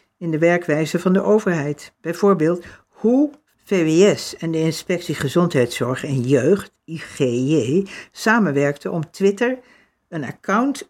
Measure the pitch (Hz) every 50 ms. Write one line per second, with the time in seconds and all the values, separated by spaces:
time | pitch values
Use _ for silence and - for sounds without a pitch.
0 | _ _ _ _ 180 165 156 156 165 170 175 175 175 - 147 151 160 151 - 170
1 | - 185 185 190 190 196 208 220 208 196 175 160 139 147 147 - - - _ _
2 | - 165 170 - 208 202 196 160 151 160 175 180 - - - - _ _ _ -
3 | - 220 247 269 302 285 - - _ _ _ _ _ - 208 185 165 156 156 170
4 | 202 202 151 - - - - - 165 165 160 160 160 160 151 - - - 180 170
5 | - - 147 - - 135 - 175 175 160 - 139 120 - - - 120 120 127 -
6 | - 156 135 131 117 127 143 127 113 151 202 190 - - _ _ _ - 165 151
7 | - - - - 143 127 120 123 127 139 160 151 107 117 147 190 196 - - -
8 | - - _ - - 220 220 233 202 160 135 139 143 143 143 - - 190 185 170
9 | 151 - - - 190 196 202 202 240 254 254 254 - _ _ _ _ _ _ _
10 | _ _ 175 160 135 - - - _ - 196 220 254 285 269 - -